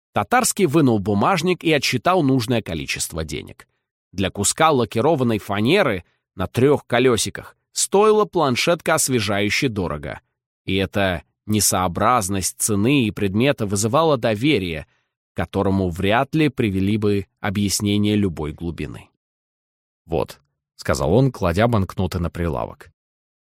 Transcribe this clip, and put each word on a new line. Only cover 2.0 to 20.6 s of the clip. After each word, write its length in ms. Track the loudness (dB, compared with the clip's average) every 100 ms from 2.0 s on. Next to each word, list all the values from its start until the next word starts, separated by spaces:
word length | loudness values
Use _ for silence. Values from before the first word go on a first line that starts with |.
| 0 2
нужное 400 | 2 2 2 -2
количество 640 | -2 -6 -6 -6 -6 -6
денег. 420 | -6 -8 -10 -18 -20 _ _ _ _
Для 180 | -4 -4
куска 400 | -2 -2 2 2
лакированной 680 | 2 0 0 2 2 2 0
фанеры 640 | -2 -2 2 2 2 -2 -8 _ _
на 120 | -8 -4
трех 380 | 2 2 2 0
колесиках 680 | 0 2 2 -2 -8 -18 -20 _
стоила 520 | -6 0 2 4 4
планшетка 680 | 2 0 0 0 0 0 0
освежающе 760 | 0 0 -2 0 -2 0 0 -2
дорого. 520 | -2 -4 -6 -10 -12 _ _ _ _
И 100 | -4 -2
эта 460 | -2 0 0 -2 -8 _ -2
несообразность 1120 | 0 2 0 -2 0 2 2 0 -4 -4 -4
цены 460 | -2 0 2 2 0
и 40 |
предмета 560 | -2 -2 0 0 0 -2
вызывала 500 | -2 0 2 2 2
доверие, 720 | 0 0 2 0 -2 -8 -12 _ _ _ _
которому 540 | -8 -4 0 2 2 0
вряд 460 | 0 0 0 0
ли 140 | 0 0
привели 500 | 0 -2 0 0 0
бы 280 | 0 0 -4 _
объяснение 760 | -4 0 0 0 0 2 2 2
любой 360 | 0 -2 -8
глубины. 560 | -6 -8 -8 -10 -12 -20 _ _ _ _ _ _ _ _ _
"Вот", 360 | -6 -4 -4 -8 _ _